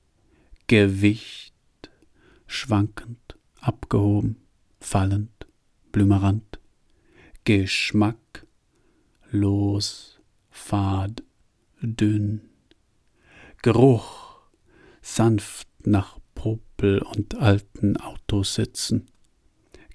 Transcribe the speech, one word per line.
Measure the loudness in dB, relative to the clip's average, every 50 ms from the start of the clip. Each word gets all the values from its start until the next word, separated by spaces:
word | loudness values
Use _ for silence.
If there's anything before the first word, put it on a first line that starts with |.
| _ _ _ _ _ _ _ _ _ _ -20 -16 _
Gewicht, | 2 4 4 4 4 2 2 2 2 2 0 -4 -14 -18 -18 -20 -20 _ _ _ _ _ _ -20 -20 _ _ _ _ _ _ _ _ _ _ _ -12
schwankend, | -10 -10 -4 0 0 0 0 -2 -4 -10 -14 -14 -16 -16 _ -20 -20 -20 _ _ _ _
abgehoben, | -4 -4 -4 -4 -4 -2 0 2 2 2 2 2 0 -2 -4 -6 _ _ _ _ _ _ _ _
fallend, | -8 -2 0 0 2 2 0 -2 -4 -6 -10 _ -20 -20 _ _ _ _ _ _ _ _
blümerant. | 0 2 4 4 4 4 2 2 0 0 -4 _ -18 -20 -20 _ _ _ _ _ _ _ _ _ _ _ -20 -20 -20 -6 0
Geschmack, | 2 2 2 2 0 -2 -4 -4 0 2 2 2 2 0 -4 _ _ -20 -20 -20 _ _ _ _ _ _ _ _ _ _ _ _ _ _ _ _ _
los, | -2 0 2 2 2 2 0 0 -2 -2 -4 -6 -8 -14 -20 -20 _ _ _ _ _ _ _ _
fad, | _ -20 -8 -4 -2 -2 0 0 -2 -2 -4 -4 -8 -12 -16 _ _ _ _ _ _ _ _ _ _ _
dünn. | -8 -8 -2 0 0 0 2 0 -2 -2 -4 -6 -10 -16 _ _ _ _ _ _ _ _ _ _ _ _ _ _ _ _ _ -20 -20 -20 -20 _
Geruch, | 0 2 4 6 6 6 6 4 0 -6 -14 -18 -20 -20 -20 -20 _ _ _ _ _ _ _ _ -20 -20 -20 _ -18
sanft | -6 -2 2 2 2 2 0 -2 -6 -12 -16 -18 -20 _ _ 0
nach | 2 2 2 0 -2 -10 -20 -20 _ _
Popel | -8 -4 -4 -4 -4 -8 -14 -6 -2 0 2 2 2
und | -2 -4 -6 -6 -6 -6 -4
alten | 0 2 4 4 2 0 -6 _ -2 -2 0 0 -2
Autositzen. | -6 -10 -14 -12 -6 -4 -2 -2 -2 -2 -2 -4 -4 -4 -6 -8 -4 -2 -2 -4 -4 -8 _ _ _ _ _ _ _ _ _ _ _ _ -20 -20 -20 -20